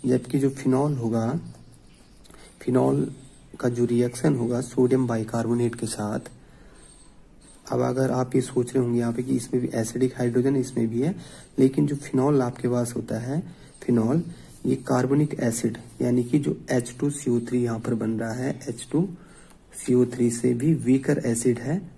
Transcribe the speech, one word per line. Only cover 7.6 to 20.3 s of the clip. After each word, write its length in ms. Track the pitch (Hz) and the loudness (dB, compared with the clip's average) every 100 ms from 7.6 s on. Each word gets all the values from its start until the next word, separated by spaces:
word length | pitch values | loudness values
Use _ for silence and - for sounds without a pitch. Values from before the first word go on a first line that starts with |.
| - | -4
अब 100 | 123 | -2
अगर 300 | 127 127 131 | 0 0 0
आप 240 | 127 127 135 | 0 0 0
ये 60 | |
सोच 320 | 120 123 123 | 0 -2 0
रहे 100 | 135 | 0
होंगे 160 | 120 120 | 2 2
यहाँ 140 | 120 | 0
पे 100 | 113 | -2
कि 120 | 127 127 | -2 -2
इसमें 260 | 117 127 | 0 -2
भी 80 | 123 | 0
acidic 440 | 120 110 123 127 123 | -2 -2 0 -2 0
hydrogen 380 | 123 123 131 139 | 0 2 2 0
इसमें 320 | 120 - 113 | 0 -2 0
भी 140 | 117 | 0
है, 140 | 147 202 - - - - | 0 -2 -10 -20 -10 2
लेकिन 280 | 131 135 147 | 2 4 0
जो 80 | 139 | -2
फिनॉल 460 | - 131 139 143 | -2 0 4 2
आपके 260 | 123 123 123 | 0 -2 -2
पास 260 | 123 117 120 | 0 0 -4
होता 240 | 110 110 | -6 -6
है, 220 | 120 151 - - - - | -2 -4 -6 -16 -20 -8
फिनॉल, 400 | - 120 110 156 170 - - - 131 | 0 2 4 2 -2 -12 -20 -6 -2
ये 100 | - - | -2 0
carbonic 520 | 127 127 143 151 - | 0 4 2 2 0
acid 380 | 120 113 117 113 - - | -2 0 -4 -4 -14 -4
यानी 220 | 123 123 | 2 2
कि 160 | 120 151 | 2 2
जो 180 | 147 - - | 0 -4 -2
एच 240 | 127 120 - | -2 -2 -4
टू 100 | 143 | -4
सी 220 | 143 127 | -2 0
ओ 80 | 120 | 0
थ्री 240 | 120 123 | 0 -2
यहाँ 160 | 120 113 | 0 -2
पर 140 | 110 | -2
बन 260 | 113 110 110 | -2 -2 -2
रहा 140 | 113 | -4
है, 260 | 120 131 - - | -4 -4 -4 -8
एच 180 | 117 - | -10 -2
टू 160 | 156 190 - - - - - - | 0 0 -4 -18 -20 -20 -20 -20
सीओ 320 | - - 123 123 | -12 2 4 4
थ्री 240 | - 120 | 2 0